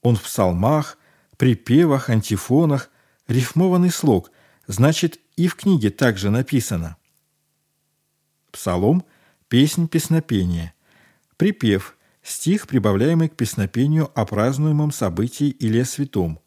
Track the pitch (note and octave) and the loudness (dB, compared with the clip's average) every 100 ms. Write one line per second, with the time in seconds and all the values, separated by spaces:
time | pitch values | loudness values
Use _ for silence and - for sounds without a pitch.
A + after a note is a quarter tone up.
0 | B2 A2 - - F#2+ F2 G#2+ D3+ C#3+ - | 2 0 -2 0 0 2 0 0 -2 -12
1 | _ _ _ _ C3 A#2 - C3 E3+ C3+ | _ _ _ _ 0 0 2 4 4 2
2 | - A2+ - G2+ - C3 E3 C#3 - _ | 0 -2 0 -6 0 2 2 0 -4 _
3 | _ _ - A#2 B2 D3+ F#3 F3+ F3+ - | _ _ -4 -2 0 0 2 2 2 0
4 | D3+ G2 - _ _ _ - G2+ C3+ D#3+ | 2 2 0 _ _ _ -12 2 2 2
5 | E3+ - _ - F3 - G3 F3+ G#2+ - | -2 -4 _ -2 -2 0 0 2 2 2
6 | C3 F#2+ G2+ A2 C3 C#3+ - F#2+ E2 D#2+ | 0 0 0 -2 0 -2 -2 -6 -8 -14
7 | _ _ _ _ _ _ _ _ _ _ | _ _ _ _ _ _ _ _ _ _
8 | _ _ _ _ _ - - F2+ G2+ F3 | _ _ _ _ _ -10 -4 0 2 2
9 | - _ _ _ _ A#2+ D3 - E3 E3 | -2 _ _ _ _ 2 2 0 -2 -2
10 | - E3 D#3 G#2+ F2+ E2+ E2 _ _ _ | 0 -2 0 -2 0 -4 -8 _ _ _
11 | _ _ _ _ G3+ G#3 A2+ G2 - _ | _ _ _ _ -2 0 0 0 -2 _
12 | _ _ - - - G#3 - C3 G#2 G2 | _ _ -14 -8 -2 -2 0 -2 0 2
13 | C3 E3 D#3+ - A2+ - G2 A#2 C#3 D#3 | 2 2 0 -2 -6 -4 -4 -2 0 0
14 | D3+ - G#2 G#2 A2+ C3+ D3+ D3 D3+ - | -2 -2 -2 0 0 0 0 0 -2 -2
15 | G2+ E2+ A#2 - D3 - A2+ A2 B2+ - | -4 -2 -4 -2 -4 -2 -2 0 -2 -4
16 | C#3+ G#2 E2+ D#2+ | -6 -2 -4 -6